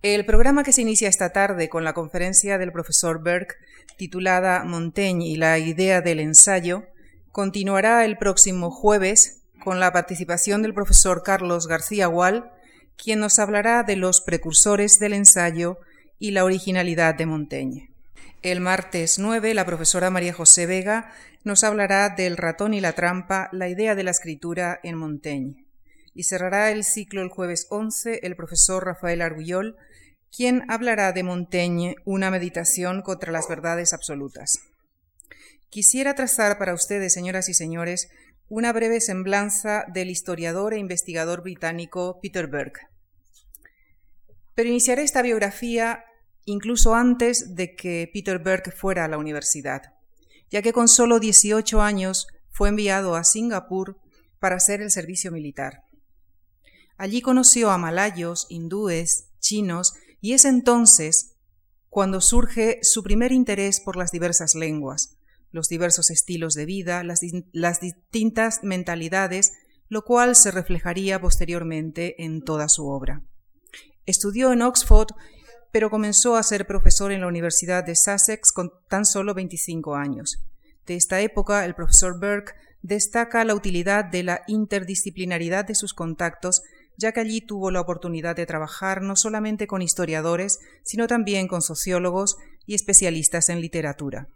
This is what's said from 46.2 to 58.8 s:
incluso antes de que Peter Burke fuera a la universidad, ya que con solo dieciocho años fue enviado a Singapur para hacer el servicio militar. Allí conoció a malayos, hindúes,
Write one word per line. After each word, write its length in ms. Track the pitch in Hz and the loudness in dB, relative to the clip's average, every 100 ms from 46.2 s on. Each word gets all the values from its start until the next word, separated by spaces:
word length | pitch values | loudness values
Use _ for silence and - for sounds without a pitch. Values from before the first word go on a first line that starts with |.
| _ _ | _ _
incluso 500 | - 202 208 240 233 | -8 -6 -2 6 8
antes 600 | 226 247 247 240 240 - 180 | 8 4 4 2 0 -4 -6
de 200 | 180 - | -8 -6
que 340 | 180 170 170 | -6 -6 -6
Peter 260 | 208 196 185 | -6 -4 -4
Burke 320 | 175 190 185 | 0 -2 -4
fuera 340 | - 196 180 160 | -6 -4 -2 -2
a 40 | |
la 80 | 151 | -4
universidad, 640 | 151 151 - 147 135 135 - _ _ _ _ _ _ | -6 -6 -4 -4 -4 -8 -12 _ _ _ _ _ _
ya 120 | 208 | -2
que 100 | 208 | 0
con 160 | 240 233 | 2 4
solo 320 | - 240 233 | 6 6 4
dieciocho 600 | 220 196 208 214 214 214 | 6 4 4 0 2 2
años 440 | 208 202 185 190 - - - | 2 0 -4 -6 -8 -16 -16
fue 180 | - 208 | -2 0
enviado 480 | 208 202 190 190 170 | 2 0 0 -2 0
a 80 | 170 | 0
Singapur 720 | 220 233 202 - 185 - 196 _ _ _ _ | 0 -2 -4 -6 -8 -8 -12 _ _ _ _
para 160 | 190 180 | -4 2
hacer 260 | - 202 | 0 0
el 80 | 208 | -2
servicio 400 | 190 160 185 185 | -4 -4 -8 -8
militar. 520 | 165 151 - 135 - _ _ _ _ _ _ _ _ _ _ _ _ | -8 -10 -10 -10 -12 _ _ _ _ _ _ _ _ _ _ _ _
Allí 260 | 196 233 | -4 -2
conoció 480 | 240 254 254 240 226 | 2 4 6 4 2
a 80 | 185 | 2
malayos, 720 | 165 170 208 175 170 170 - | 0 -2 -2 -2 -8 -8 -10
hindúes, 800 | 170 165 190 | -10 -8 -4